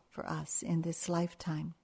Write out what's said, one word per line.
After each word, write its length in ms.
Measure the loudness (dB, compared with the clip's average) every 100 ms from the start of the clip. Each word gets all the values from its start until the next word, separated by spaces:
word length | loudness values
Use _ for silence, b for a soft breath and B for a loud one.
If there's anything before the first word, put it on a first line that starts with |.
| _
for 180 | -8 -4
us 380 | -4 -2 -2
in 200 | 2 2
this 260 | 2 2 2
lifetime. 640 | 2 2 -2 -4 -2 -4 -8